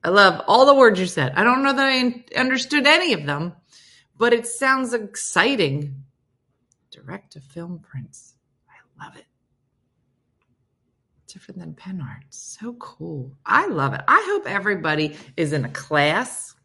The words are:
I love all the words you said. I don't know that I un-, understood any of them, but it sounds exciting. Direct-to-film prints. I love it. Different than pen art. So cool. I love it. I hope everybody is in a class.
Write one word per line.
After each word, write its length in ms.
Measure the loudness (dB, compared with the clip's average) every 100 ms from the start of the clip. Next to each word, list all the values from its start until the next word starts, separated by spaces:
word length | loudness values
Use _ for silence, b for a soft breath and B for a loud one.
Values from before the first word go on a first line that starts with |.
I 80 | 2
love 320 | 6 6 4 2
all 200 | 6 8
the 80 |
words 260 | 8 6 6
you 60 | -2
said. 260 | -2 -2 2
I 80 |
don't 180 | 2 2
know 100 | 0
that 140 | 2 2
I 140 | 2
un-, 240 | 0 -4 -8 -4
understood 500 | -2 -2 -2 0 4
any 260 | 2 2
of 120 | -2
them, 300 | -2 -6 -6 -10 _ b b b b _
but 160 | 2
it 140 | 2 0
sounds 480 | -2 0 0 0
exciting. 1080 | -4 -6 -10 -4 0 2 2 -2 -2 -8 -12 -18 _ _ _ _ _ _ _ _
Direct-to-film 920 | -20 -18 -18 _ -20 -18 -14 -12 -14
prints. 540 | -14 -16 -16 -20 _ _ _ _ _
I 360 | _ _ _
love 120 | -20 -20
it. 80 | _ _ _ _ _ _ _ _ _ _ _ _ _ _ _ _ _ _ _ _ -20
Different 320 | -20 -20 -18
than 140 | -16
pen 260 | -16 -14 -12
art. 240 | -12 -14 -20
So 420 | -20 -20 -16 -16
cool. 600 | -14 -20 -16 -12 -10 -12 -14
I 220 | -2 -2 0
love 260 | -2 -4
it. 60 | -2 2
I 180 | 2 2
hope 160 | -6 -4
everybody 720 | -4 -2 -2 -2 -2 -2 B B -6
is 160 | -2
in 120 | -2
a 60 | -4
class. 840 | -8 -2 0 2 0 -4 -10 -16 _